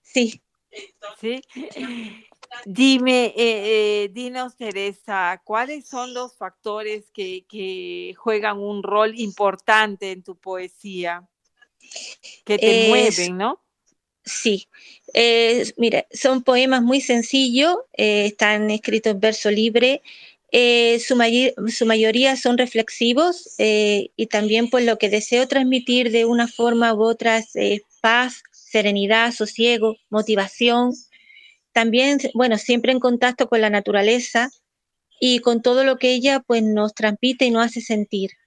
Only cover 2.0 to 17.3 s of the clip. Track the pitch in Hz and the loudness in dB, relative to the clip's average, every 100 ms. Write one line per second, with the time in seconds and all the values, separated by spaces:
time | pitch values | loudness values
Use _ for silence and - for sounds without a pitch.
2 | 214 220 _ _ - 240 202 190 269 262 | -14 -18 _ _ -20 -20 -12 0 2 2
3 | 254 254 233 208 233 220 208 220 208 208 | 2 2 0 0 -2 0 -2 0 0 -2
4 | 208 202 247 254 254 _ 226 196 202 196 | -4 -8 -12 -10 -10 _ -10 -8 -8 -10
5 | - 196 175 165 - 220 262 302 - 254 | -8 -4 -4 -6 -6 -6 -4 -10 -12 -12
6 | 247 247 247 _ 185 _ 220 208 214 214 | -10 -10 -12 _ -16 _ -10 -8 -8 -10
7 | 208 - 190 185 185 208 190 185 180 175 | _ -12 -12 -12 _ -12 -10 -10 -12 -12
8 | 180 185 233 214 214 202 202 208 202 208 | -14 -10 -4 -2 -2 -4 -8 -8 -2 0
9 | 220 226 214 - 202 190 - 214 214 196 | 0 -2 -10 -2 -2 -2 2 2 2 -4
10 | 196 185 185 180 190 185 185 _ 202 185 | -10 -12 -16 -18 -12 -10 -12 _ -12 -8
11 | 175 175 180 _ _ _ _ _ _ - | -8 -8 _ _ _ _ _ _ _ -18
12 | - - - - - 208 220 226 226 240 | -18 -20 -20 -20 -4 0 2 4 4 4
13 | 220 180 175 180 214 - _ _ _ _ | 2 0 -4 -4 -6 -6 _ _ _ _
14 | _ _ - - 233 196 - - - - | _ _ -14 -4 -2 -2 -6 -20 -20 -20
15 | - - 233 233 226 240 - - 233 - | -4 0 2 4 2 0 -2 -2 0 0
16 | - - 262 262 262 247 262 262 240 269 | -4 -2 0 2 2 2 2 2 2 0
17 | 262 240 233 | 0 -2 0